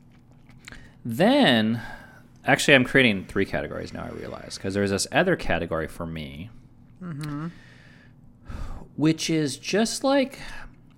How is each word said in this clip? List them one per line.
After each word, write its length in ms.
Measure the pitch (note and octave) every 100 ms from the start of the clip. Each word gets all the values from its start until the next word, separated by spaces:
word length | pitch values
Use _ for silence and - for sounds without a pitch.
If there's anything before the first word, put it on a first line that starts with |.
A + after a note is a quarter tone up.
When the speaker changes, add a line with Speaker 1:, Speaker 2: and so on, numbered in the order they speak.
| - - - - - - - - - -
Speaker 1:
then, 760 | B2 A2+ G3+ B3+ F3+ A#2 A2 A#2 - - - - - -
actually, 300 | - C#3 -
I'm 100 | C3+
creating 420 | B2 C#3 B2+ G2 F2
three 180 | G2+
categories 480 | F#2+ D2 D2 E2+ -
now, 120 | E2+
I 60 | E2
realize, 480 | D#2+ - - - -
'cause 160 | G2
there's 160 | G2 G2+
this 160 | G2 -
other 240 | C3 F#3 E3
category 500 | - E2+ E2+ D#2+ D#2
for 200 | - E2
me, 440 | D#2+ D2+ C#2+ G#2 - - - - -
Speaker 2:
Mm-hmm. 460 | F#3 C#3+ D3+ D3 E3 - - - - - - - - - - - - - - -
Speaker 1:
which 340 | D3+ D#3+ -
is 260 | D#3+ D3 -
just, 480 | - F#3+ A3 -
like, 340 | C4+ C#4 C4 - - - - - -